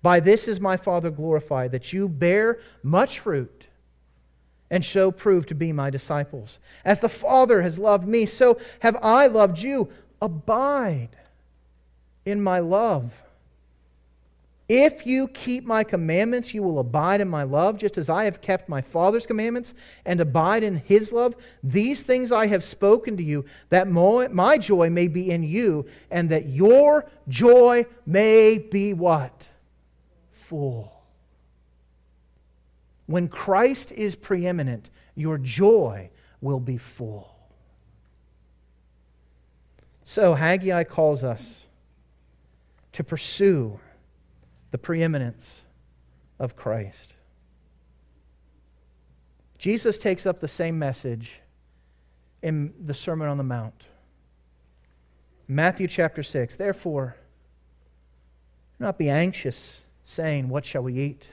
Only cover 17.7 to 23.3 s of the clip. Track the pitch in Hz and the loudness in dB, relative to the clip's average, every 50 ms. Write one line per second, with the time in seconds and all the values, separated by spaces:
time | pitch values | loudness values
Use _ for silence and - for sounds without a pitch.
17.7 | 220 202 - 202 - - 160 135 160 180 220 208 185 - - - 220 240 - - | 0 -2 -6 -6 -4 -4 -4 -2 -2 0 -2 -2 -4 -6 -4 -4 -4 -4 -4 -8
18.7 | 160 139 131 - - 170 170 190 208 233 233 - 240 214 214 233 233 247 240 - | -8 -8 -8 -6 -2 0 2 2 2 0 -4 -4 -4 -4 -4 -4 -4 -6 -10 -12
19.7 | - - - - - - _ - 175 175 170 151 131 165 160 175 208 226 220 208 | -16 -18 -20 -20 -20 -16 _ -4 -2 0 0 0 2 2 2 2 2 0 0 -2
20.7 | 190 160 127 - 196 214 214 208 226 233 240 247 240 - - - - _ - 139 | -4 -6 0 4 4 4 4 2 -2 0 0 0 -2 -6 -20 -20 -20 _ -8 -2
21.7 | 123 196 214 247 285 - - - 254 254 254 233 240 220 220 208 208 185 165 - | 0 0 0 0 -2 -4 0 0 0 0 0 0 0 0 2 2 0 0 -2 -4
22.7 | - - 202 196 214 233 233 - 220 185 170 151 | -6 0 4 4 4 4 2 -4 -6 -6 -4 -4